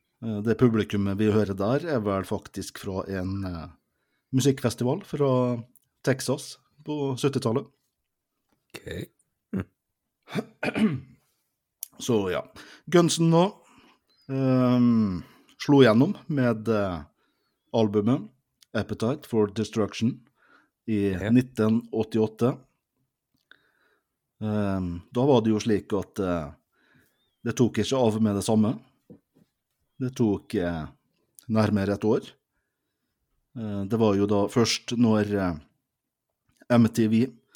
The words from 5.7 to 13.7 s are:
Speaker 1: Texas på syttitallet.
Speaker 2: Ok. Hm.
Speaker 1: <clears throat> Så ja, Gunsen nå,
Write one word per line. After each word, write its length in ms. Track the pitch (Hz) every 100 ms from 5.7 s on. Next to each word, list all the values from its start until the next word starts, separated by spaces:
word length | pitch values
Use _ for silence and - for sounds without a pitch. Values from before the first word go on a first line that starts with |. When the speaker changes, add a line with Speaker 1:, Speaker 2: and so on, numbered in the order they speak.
| _ _ _
Speaker 1:
Texas 540 | - 139 - 135 - - _ _
på 360 | - 151 139 131
syttitallet. 500 | 143 131 117 117 - _ _ _ _ _ _ _ _ _ _
Speaker 2:
Ok. 320 | - - - - _ _ _ _
Hm. 1500 | 95 - _ _ _ _ _ - - - _ - - 214 143 -
Speaker 1:
<clears throat> 840 | _ _ _ _ _ _ _ - -
Så 320 | - 113 95
ja, 80 | 76 - - - - -
Gunsen 400 | 175 170 - 165
nå, 140 | 165 190 - _